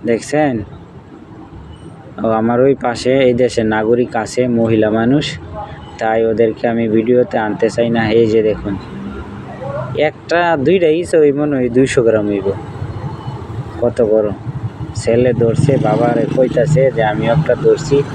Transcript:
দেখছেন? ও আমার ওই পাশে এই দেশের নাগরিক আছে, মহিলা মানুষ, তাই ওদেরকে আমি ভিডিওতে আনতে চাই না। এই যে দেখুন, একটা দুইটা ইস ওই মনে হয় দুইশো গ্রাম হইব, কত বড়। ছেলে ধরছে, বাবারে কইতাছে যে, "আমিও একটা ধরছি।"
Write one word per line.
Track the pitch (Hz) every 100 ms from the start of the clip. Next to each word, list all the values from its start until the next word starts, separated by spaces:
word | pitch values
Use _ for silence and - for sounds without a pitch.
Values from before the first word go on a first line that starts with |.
| 117
দেখছেন? | 113 - 147 151 117 98 - - - - - - - - - - - - - - -
ও | 113
আমার | 110 113 120
ওই | 135 131
পাশে | 127 117 123 135
এই | 127
দেশের | 123 123 - 110
নাগরিক | 110 110 120 120 117
আছে, | 107 - 127
মহিলা | 113 113 110 107
মানুষ, | 110 117 143 151 - - - - - - -
তাই | 110 113 113
ওদেরকে | 110 113 107 120
আমি | 117 113
ভিডিওতে | 110 113 123 120 120
আনতে | 107 98 113
চাই | 117 117
না। | 117 110
এই | 113 113
যে | 110
দেখুন, | 107 98 104 95 - - - - - - - - - - - -
একটা | 151 - - 165 175 160
দুইটা | 131 185 165
ইস | 160 170 165
ওই | 147
মনে | 139 151 139
হয় | 123
দুইশো | 120 135 -
গ্রাম | 113 110 104
হইব, | 101 95 95 - - - - - - - - - - - -
কত | 120 117
বড়। | 110 110 104 101 - - - - - -
ছেলে | - 117 127
ধরছে, | 117 117 113 - 131
বাবারে | 110 110 120 117 113 131
কইতাছে | 127 123 113 - 135
যে, | 113
"আমিও | 110 107 113
একটা | 135 151 123
ধরছি।" | 113 107 - 139 143